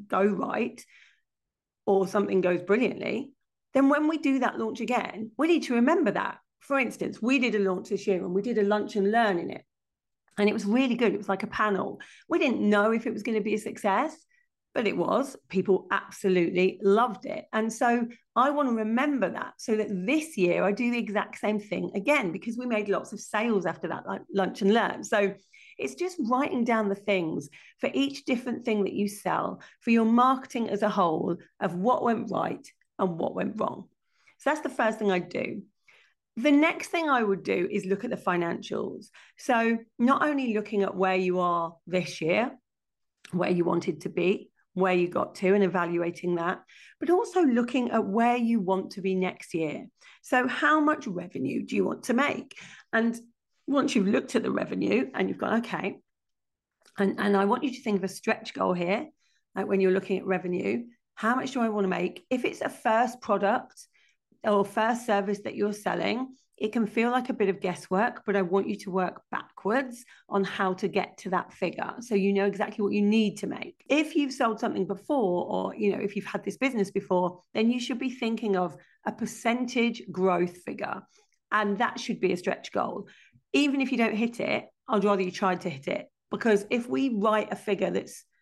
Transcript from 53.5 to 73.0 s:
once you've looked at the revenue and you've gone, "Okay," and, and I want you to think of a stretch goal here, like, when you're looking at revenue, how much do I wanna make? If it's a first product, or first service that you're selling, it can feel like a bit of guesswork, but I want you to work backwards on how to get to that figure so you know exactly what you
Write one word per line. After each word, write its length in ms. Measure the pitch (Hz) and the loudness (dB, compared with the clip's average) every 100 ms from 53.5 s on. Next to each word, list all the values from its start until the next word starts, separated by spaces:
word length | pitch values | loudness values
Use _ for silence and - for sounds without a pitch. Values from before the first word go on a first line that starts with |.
| _ - | _ -2
once 280 | 269 277 233 | 0 2 2
you've 120 | 190 | 4
looked 280 | 247 - 240 | 2 0 -2
at 80 | |
the 80 | - | 0
revenue 580 | - - 185 - 226 - | -2 -2 -2 2 2 0
and 160 | - 196 | -2 -4
you've 80 | - | -2
gone, 220 | 196 226 | 0 -2
"Okay," 400 | 233 175 196 - _ _ _ _ _ _ _ _ _ - | -2 -6 -6 -8 _ _ _ _ _ _ _ _ _ -2
and, 200 | 196 - | 0 0
and 180 | 202 196 | 2 4
I 80 | 202 | 4
want 180 | 247 | 2
you 80 | 277 | -2
to 100 | 240 | -4
think 160 | 220 196 | -2 -2
of 60 | |
a 60 | 185 | -2
stretch 440 | - 220 - - | -4 -2 -2 -4
goal 200 | - 190 | -2 0
here, 340 | 175 175 214 302 _ _ _ _ 190 | 0 0 -2 -4 _ _ _ _ -6
like, 120 | 202 | 0
when 120 | 196 | 2
you're 120 | 190 | 4
looking 260 | 185 185 185 | 2 0 -4
at 80 | - | 0
revenue, 580 | 185 180 180 196 233 233 _ _ | -2 -2 -2 -2 -2 -6 _ _
how 220 | - 214 254 | -4 -2 0
much 160 | 262 | -2
do 100 | 254 | -2
I 80 | 226 | 0
wanna 180 | 208 190 | 0 0
make? 380 | 180 180 - - | 0 -2 -6 -4
If 140 | 254 | -2
it's 160 | - - | -2 -2
a 80 | 294 | -6
first 540 | - 240 220 240 - | -2 2 2 2 -2
product, 640 | - 202 196 233 - - - _ _ _ _ _ 220 | -2 2 2 0 -4 -18 -20 _ _ _ _ _ 2
or 200 | 208 202 | 2 2
first 400 | - 220 240 - | 0 0 0 0
service 360 | 202 196 202 | 0 0 -4
that 120 | - - | -6 -2
you're 180 | 208 | -2
selling, 640 | 202 185 175 196 226 262 - _ _ | -2 -4 -2 0 -2 -6 -10 _ _
it 140 | 214 | -2
can 160 | 240 208 | 0 0
feel 240 | 226 233 | 0 2
like 180 | 247 247 | 0 -2
a 40 | |
bit 160 | - 196 | 0 0
of 100 | 185 | 0
guesswork, 640 | 185 175 - 185 240 - - | -4 -6 -2 0 0 -2 -2
but 100 | 196 | 0
I 60 | |
want 280 | 180 196 - | 2 0 0
you 80 | 196 | -6
to 140 | - | -4
work 300 | 185 180 - _ | -2 -2 -6 _
backwards 760 | - - - 190 247 254 240 - - _ | -10 -10 -8 -2 -2 -2 -10 -20 -20 _
on 160 | 196 196 | -2 0
how 280 | - 190 185 | 0 -2 0
to 120 | 190 | -2
get 300 | 185 - - | -2 -4 -8
to 120 | 190 | -4
that 200 | 180 - | -4 -4
figure 440 | - 180 - - - | -6 -6 -4 -8 -8
so 160 | 240 202 | -2 2
you 160 | 196 | 2
know 140 | 196 202 | 2 2
exactly 360 | 190 220 220 | 0 -4 -2
what 120 | 202 | -2
you 80 | 208 | 2